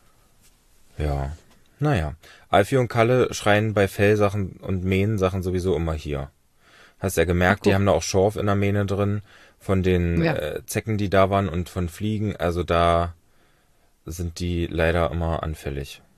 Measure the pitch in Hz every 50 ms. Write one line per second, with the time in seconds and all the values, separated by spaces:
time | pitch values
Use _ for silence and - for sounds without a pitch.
0 | _ _ _ _ _ _ _ _ _ - _ _ _ _ _ _ - - - -
1 | 76 73 71 69 69 69 78 - - _ _ _ _ _ _ _ 143 151 143 95
2 | 78 73 71 - - - - - - _ - 98 104 - 139 131 123 110 - 120
3 | 113 117 127 127 113 - - - - 107 104 104 107 110 104 104 101 98 - -
4 | 104 101 107 104 104 101 95 104 98 90 - - - - 95 92 87 92 95 95
5 | 98 104 110 101 92 92 92 98 87 92 90 90 85 95 87 76 82 82 78 78
6 | - 73 71 69 69 71 - _ _ _ _ _ _ _ - - - - _ _
7 | - 95 - - 82 85 87 87 90 90 101 - - 101 98 98 101 101 85 78
8 | - - - 98 92 107 107 - - 104 101 101 101 101 98 104 104 95 101 95
9 | 101 101 101 104 - - - - - - _ _ - - 98 95 90 92 92 90
10 | 87 85 85 85 - 165 156 - 76 73 - 85 - - - 110 - - 110 101
11 | 104 95 87 95 95 92 101 98 98 95 78 90 87 - - 92 90 85 - -
12 | 98 107 107 104 107 104 - - 78 87 85 87 85 - 85 85 85 85 85 85
13 | 85 85 85 - _ _ _ _ _ _ _ _ _ _ _ _ _ _ _ _
14 | _ - 80 85 90 85 82 - 90 87 87 85 85 - - 80 82 82 85 87
15 | 85 - - 85 82 82 82 - - 76 78 - - 73 69 69 67 - - -
16 | _ _ _